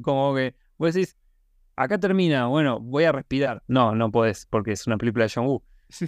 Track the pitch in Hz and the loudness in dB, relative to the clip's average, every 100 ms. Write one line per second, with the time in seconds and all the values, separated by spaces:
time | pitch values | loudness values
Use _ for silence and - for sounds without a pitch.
0 | 127 135 139 135 131 - _ - 165 175 | -2 0 0 0 -4 -6 _ -4 -2 0
1 | 180 _ _ _ _ _ _ - 135 202 | -2 _ _ _ _ _ _ -4 -2 0
2 | 196 190 175 139 120 147 143 110 113 139 | 2 2 2 2 2 2 0 -2 -4 0
3 | 165 139 - 135 139 107 - 127 117 110 | 2 0 -2 -2 -2 -4 0 2 4 2
4 | 113 117 113 95 - 110 104 101 - 107 | 0 2 0 -2 -4 -4 -2 -4 -4 -2
5 | 117 110 110 - 127 131 - - _ - | -2 0 0 0 -2 -2 -6 -20 _ -10